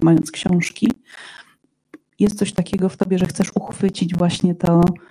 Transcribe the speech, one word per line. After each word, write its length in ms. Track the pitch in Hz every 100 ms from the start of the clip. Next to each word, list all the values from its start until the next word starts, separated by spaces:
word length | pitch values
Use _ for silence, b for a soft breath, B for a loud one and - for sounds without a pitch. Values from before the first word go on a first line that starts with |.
mając 300 | - 165 -
książki. 640 | - 185 180 - - - - B B B B B B _ _ _ - _ _
Jest 200 | 208 208
coś 140 | 202
takiego 360 | - 175 190 185
w 80 | -
tobie, 220 | 185 185
że 80 | 180
chcesz 260 | - 185
uchwycić 600 | - - - 196 - 170 170
właśnie 380 | 175 - 180
to, 260 | 175 175 170 180 - b